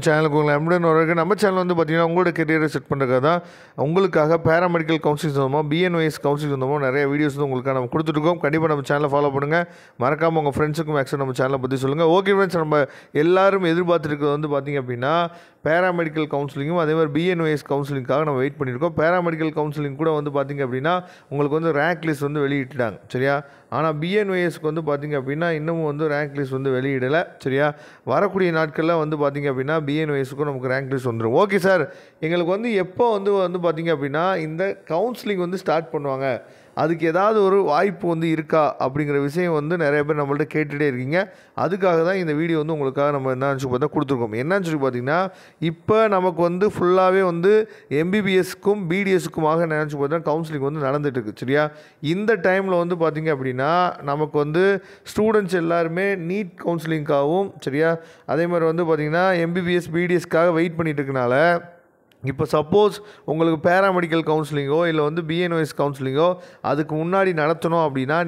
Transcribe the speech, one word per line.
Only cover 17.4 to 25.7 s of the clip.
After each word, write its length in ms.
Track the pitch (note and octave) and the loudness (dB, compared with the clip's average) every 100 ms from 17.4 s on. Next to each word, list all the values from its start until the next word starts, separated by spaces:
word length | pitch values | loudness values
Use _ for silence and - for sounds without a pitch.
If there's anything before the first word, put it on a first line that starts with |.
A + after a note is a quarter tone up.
| D#3+ | 0
ஒய் 100 | D3 | -2
எஸ் 100 | - | -2
கவுன்சிலிங்காக 560 | C#3 C#3 C#3 B2+ C3+ D#3 | -4 -2 -4 0 0 0
நம்ம 140 | C3+ | 0
வெயிட் 160 | C#3 D3 | -2 -2
பண்ணியிருக்கோம். 360 | C3 B2 E3+ D#3 | -6 -2 -2 0
பேராமெடிக்கல் 540 | D#3 F3+ F3 D#3+ D#3+ D#3 | 2 2 0 -2 -2 -2
கவுன்சிலிங் 380 | D3+ D3 C#3+ C3+ | -4 -4 -6 -2
கூட 100 | D#3+ D3+ | -2 0
வந்து 140 | D3 C#3 | -2 -2
பார்த்தீங்க 280 | C#3 C#3+ C3+ | -4 -4 -4
அப்படின்னா, 260 | B2+ D3+ F3+ F3+ - - | -2 0 -2 -4 -16 -8
உங்களுக்கு 260 | C#3+ D3 D#3 | -2 0 0
வந்து 140 | E3 C#3+ | 0 2
ரேங்க் 260 | D#3+ E3 D#3+ | 0 0 -2
லிஸ்ட் 180 | C#3+ C#3+ | -2 -2
வந்து 160 | D3+ C#3 | -2 0
வெளியிட்டுட்டாங்க, 540 | C#3+ B2+ C3 A#2 F2+ - B2+ | -2 -4 -2 -4 -4 -8 -2
சரியா? 220 | C3+ C#3 D3 - - B2 | 0 -2 -4 -18 -8 -2
ஆனா 100 | D#3+ D3+ | -2 -2
பி 80 | E3+ G3+ | -2 -2
என் 100 | G3+ | 0
ஒய் 120 | F#3 F3 | 0 -2
எஸ்க்கு 200 | C#3+ D#3 | -2 -4
வந்து 120 | D#3 D#3 | -4 -2
பார்த்தீங்க 240 | C#3+ D3 C#3+ | -4 -2 -4
அப்படின்னா, 280 | C3 D3 E3+ D#3+ | -4 -4 -2 -2
இன்னமும் 280 | D#3 | -4